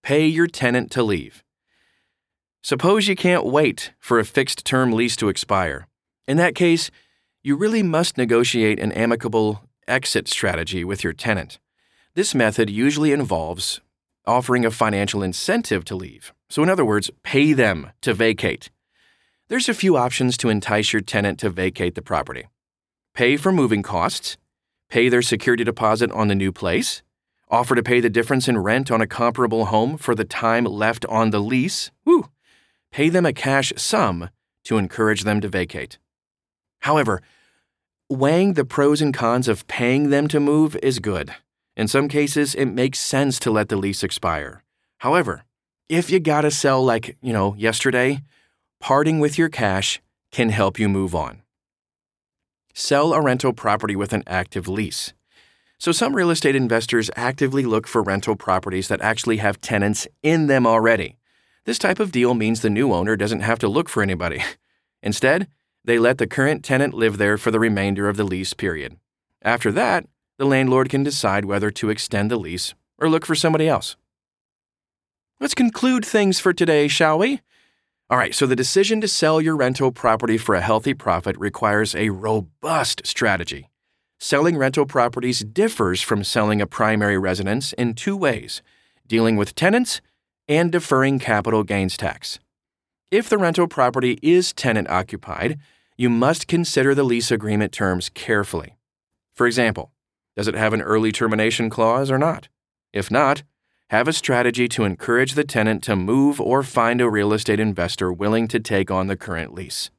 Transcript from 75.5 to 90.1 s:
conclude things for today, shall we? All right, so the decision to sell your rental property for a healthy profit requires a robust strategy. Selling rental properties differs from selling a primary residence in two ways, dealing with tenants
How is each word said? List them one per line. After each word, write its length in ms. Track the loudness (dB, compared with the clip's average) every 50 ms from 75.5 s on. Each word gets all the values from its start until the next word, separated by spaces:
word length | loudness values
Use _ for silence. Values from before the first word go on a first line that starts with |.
| 0
conclude 500 | 2 0 0 2 0 0 2 2 0 -2
things 360 | 0 0 2 4 4 2 2
for 120 | 2 0
today, 360 | 2 2 2 4 4 4 4 2
shall 300 | 0 0 0 0 0 0
we? 220 | 0 -2 -2 -6 _ _ _ _ _ _ _ _ _ _ _ _ _ _
All 80 | -2 0
right, 160 | 0 -2 0
so 120 | -2 0
the 100 | 0 2
decision 440 | 0 0 0 2 2 2 2 0 -2
to 80 | -2 -4
sell 320 | -2 0 0 2 2 2
your 160 | 0 0 0
rental 340 | 0 0 0 0 0 0 -2
property 480 | -2 0 0 2 2 2 2 0 0 0
for 160 | 2 0 0
a 60 | 0
healthy 340 | 2 2 0 0 0 -2 -4
profit 420 | -2 -2 -2 -2 0 -2 -4 -6 -4
requires 560 | -6 -6 -4 -2 0 0 2 2 0 0 -2
a 160 | -2 -2 -2
robust 920 | -2 -4 -2 -2 -2 -2 -2 -6 _ _ -6 -4 -2 -2 -2 -2 -4 -6 -6
strategy. 640 | -8 -4 0 0 0 0 0 -4 -8 -10 -14 -16 _ _ _ _ _ _ _ _ _ _ _
Selling 360 | -4 -2 0 2 2 2 2
rental 300 | 0 -2 0 0 0 -2
properties 540 | 0 2 0 0 2 0 -2 -2 -2 -2 -2
differs 600 | -6 -4 0 0 0 0 2 0 0 0 0 -2
from 220 | -2 -2 -2 -2
selling 380 | -2 -2 0 0 2 2 2 0
a 60 | 0
primary 520 | -2 -2 0 0 2 2 2 2 2 2 2
residence 540 | 0 0 -2 -2 -2 -2 -2 -2 -4 -6
in 220 | -4 -2 -2 -2 -2
two 220 | -4 -4 -4 -2
ways, 460 | 0 0 0 0 -2 -8 -12 -14 -14 _ _ _ _ _ _ _ _ _
dealing 300 | _ 2 2 4 4 4
with 180 | 2 0 -2 -2
tenants 460 | 0 2 2 2 2 0 -2 -6 -8 _ _